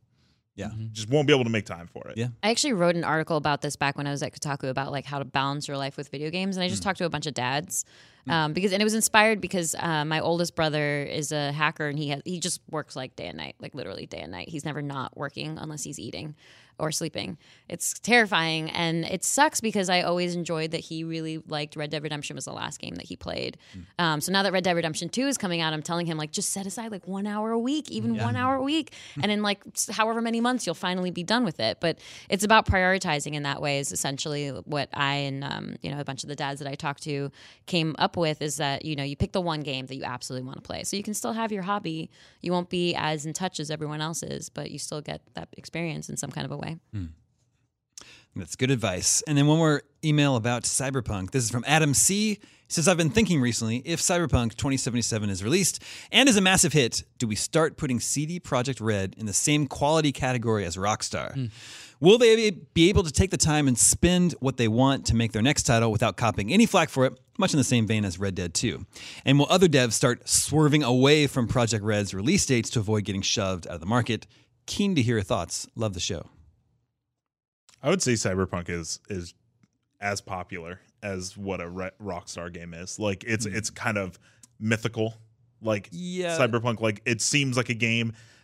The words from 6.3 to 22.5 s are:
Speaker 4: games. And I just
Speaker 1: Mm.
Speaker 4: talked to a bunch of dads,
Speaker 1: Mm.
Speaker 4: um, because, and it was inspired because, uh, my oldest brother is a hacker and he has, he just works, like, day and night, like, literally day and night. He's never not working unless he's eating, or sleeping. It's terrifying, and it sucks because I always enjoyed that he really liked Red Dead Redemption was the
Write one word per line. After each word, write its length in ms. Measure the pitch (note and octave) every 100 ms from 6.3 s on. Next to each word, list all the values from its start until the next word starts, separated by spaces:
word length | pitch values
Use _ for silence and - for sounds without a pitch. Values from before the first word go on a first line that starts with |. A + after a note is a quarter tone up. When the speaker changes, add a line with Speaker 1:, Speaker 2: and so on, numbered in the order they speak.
Speaker 4:
games. 260 | F3+ G3 F#3+
And 80 |
I 40 | F3+
just 120 | G2+
Speaker 1:
Mm. 20 |
Speaker 4:
talked 140 | F#3+ F3+
to 60 | E3+
a 40 |
bunch 160 | D3 D3+
of 60 |
dads, 500 | A#2+ B2 C#3 F3+ - - - - _ -
Speaker 1:
Mm. 60 |
Speaker 4:
um, 200 | D#3+ D3+
because, 200 | D#3 G3
and 80 | F#3+
it 20 |
was 100 | G#3+
inspired 460 | A3 - A3 G#3+ G#3+
because, 340 | F3+ F#3+ E3 -
uh, 260 | E3+ D#3
my 160 | D3+ D#3
oldest 340 | C#3+ E3+ E3
brother 480 | - D#3 D3+ D3 D3
is 280 | C#3+ - C#3+
a 200 | D3+ C#3+
hacker 360 | D3 D3+ - D3+
and 100 | C#3+
he 100 | D3
has, 120 | C#3 -
he 140 | F3+
just 200 | F3 - -
works, 240 | D#3 C3+ C#3
like, 200 | C3 -
day 100 | E2+
and 80 | D#2+
night, 180 | C#2+ -
like, 140 | -
literally 300 | - - F#2+ D#3
day 140 | E2
and 120 | E2
night. 160 | F2+ -
He's 140 | D#3+ D#3
never 160 | D3
not 340 | C#3+ C#3 B2 -
working 400 | C#3 - D3+ D#3
unless 240 | D#3 D3+
he's 140 | D3+ C#3+
eating, 360 | - E2 D#3 D3+ - - _ -
or 140 | D#3
sleeping. 460 | D3+ E3 - - E3+ - - -
It's 300 | E3+ - -
terrifying, 720 | - A#3+ G#3+ F#3 D#3+ D#3+ D#3
and 340 | - E3 E3 -
it 180 | F#3
sucks 360 | - - D4+ -
because 280 | A3+ G#3 F#3
I 140 | F3+
always 320 | F3 F3 F3 F3
enjoyed 340 | E3+ D#3+ D#3+
that 80 | D#3+
he 240 | - D#3+
really 340 | E3 D#3+ D#3+ D#3+ -
liked 260 | D#3 D3+
Red 160 | E3 D3+
Dead 120 | D3+
Redemption 340 | D3+ D3+ - C#3+
was 80 |
the 80 | -